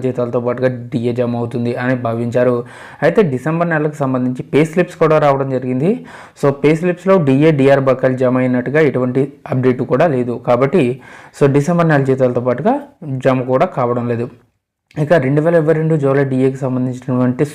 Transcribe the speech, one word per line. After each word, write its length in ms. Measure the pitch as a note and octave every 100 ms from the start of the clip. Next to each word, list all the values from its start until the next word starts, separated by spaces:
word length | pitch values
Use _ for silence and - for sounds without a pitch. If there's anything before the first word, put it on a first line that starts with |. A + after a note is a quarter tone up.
| B2+
జీతాలతో 360 | B2 A#2+ B2 A#2+
పాటుగా 240 | B2 B2+ B2 A#2+
డిఏ 220 | A#2+ A#2+ B2
జమ 140 | A#2+ A#2+
అవుతుంది 320 | A#2+ B2 A#2+ B2
అని 160 | B2 B2+ A#2+
భావించారు. 500 | A#2 A#2+ B2 B2 B2 B2 - - - D3
అయితే 160 | F3 F#3
డిసెంబర్ 380 | B2+ D#3 E3 E3+
నెలకు 260 | D#3+ D3+ D3
సంబంధించి 400 | C3+ B2+ B2+ B2+ -
పే 100 | C3+ D#3
స్లిప్స్ 300 | F3+ - -
కూడా 140 | D#3 D#3 D3
రావడం 240 | C3+ C3+ B2+
జరిగింది. 340 | B2+ B2+ D#3+ B3 - - - -
So 140 | C#3+ C#3
పే 120 | D3 D#3+
స్లిప్స్‌లో 360 | F3 E3+ F#3+ F#3+ C#3
డిఏ, 240 | C3 D#3+ D3
డిఆర్ 260 | C3+ C#3 C3+
బకాయిలు 280 | B2+ C3 B2+
జమ 140 | B2+ B2+ B2+
అయినట్టుగా 360 | B2 B2+ D3 D3+
ఎటువంటి 320 | B2 B2+ C3 C3+ - -
అప్‌డేట్ 320 | C3 B2+ B2 C#3
కూడా 140 | C3 E3+ B2+
లేదు. 200 | B2 A#2 C#3
కాబట్టి 380 | B2 C3 F#3+ B2 C3 - - - -
so 140 | C#3+ C#3
డిసెంబర్ 340 | C#3+ E3+ E3
నెల 100 | D3 C3+
జీతాలతో 320 | C3 B2+ A#2+ B2
పాటుగా 260 | B2 F#3+ C#4+ C#4+ - D#3 C3 C3+
జమ 120 | C3 B2
కూడా 140 | C3 F3+ E3
కావడం 280 | A#2+ B2 A#2+
లేదు. 140 | A#2 B2 - _ _ _ _ _ -
ఇక 100 | D3+ E3+
రెండు 180 | C3 D3 D#3+
వేల 100 | E3+
ఇరవై 140 | D#3 D#3
రెండు 180 | D#3+ D#3+
జూలై 200 | C#3 C#3 C3+
డిఏకి 280 | C3 C3 C3
సంబంధించినటువంటి 840 | C3+ B2+ B2+ B2+ - B2+ B2 B2 D3